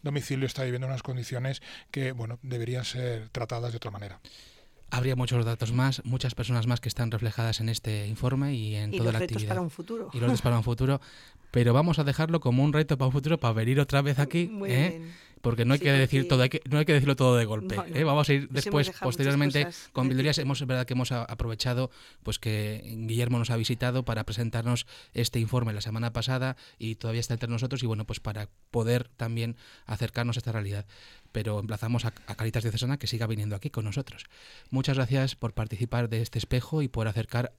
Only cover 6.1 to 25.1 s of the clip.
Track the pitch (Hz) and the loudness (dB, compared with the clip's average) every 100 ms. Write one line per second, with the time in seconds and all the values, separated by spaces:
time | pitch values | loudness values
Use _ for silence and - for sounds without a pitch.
6.1 | 127 123 117 113 120 117 120 120 - 117 | -2 -2 -4 0 2 2 0 -2 -2 -2
7.1 | 107 110 110 113 110 113 110 113 107 104 | 0 -2 0 -2 0 -2 -2 -2 -4 -4
8.1 | 110 123 131 139 131 107 107 107 180 113 | -2 0 0 0 -2 -2 -2 -2 0 2
9.1 | 113 - 110 107 110 170 - 170 226 196 | 2 0 -2 0 -2 -2 -6 -8 -8 -6
10.1 | 120 120 131 127 117 113 117 131 139 - | 0 2 4 4 2 2 2 2 2 -2
11.1 | - - - - 123 120 127 170 156 143 | -20 -20 -20 -2 4 6 6 6 2 2
12.1 | 139 160 165 127 123 147 151 156 135 131 | 2 2 2 2 4 4 4 2 2 2
13.1 | 139 147 165 120 113 113 135 139 139 143 | 2 2 2 2 2 2 2 4 2 2
14.1 | 135 143 165 170 214 196 123 175 165 165 | 2 2 2 0 -2 0 4 2 0 -12
15.1 | 170 - - 120 117 120 143 143 139 135 | -16 -20 -4 0 2 4 4 6 6 6
16.1 | 135 - 131 127 - 135 147 151 147 139 | 4 4 4 4 0 0 2 6 6 4
17.1 | 135 131 123 113 107 139 196 175 151 156 | 4 6 6 2 -2 -2 -4 -2 0 2
18.1 | 147 147 139 143 135 - 147 139 - 131 | 4 4 2 2 -2 2 2 2 0 -4
19.1 | 117 139 139 143 143 147 - - - 127 | 0 2 4 4 2 0 -4 -8 -2 0
20.1 | 131 147 151 135 135 131 127 123 127 123 | 2 2 2 0 -2 -2 -2 0 -2 0
21.1 | 120 113 110 117 113 127 123 127 - - | -2 -4 -4 -4 -2 0 0 -2 -6 -20
22.1 | - - - 110 107 107 107 - 113 113 | -12 -6 -4 -2 -2 -2 -6 -8 -8 -2
23.1 | 113 120 120 117 117 110 120 123 127 127 | 0 2 2 2 0 0 0 0 0 -2
24.1 | 135 - 110 117 117 117 120 - - - | -4 -4 -4 -2 -2 0 0 -2 -16 -10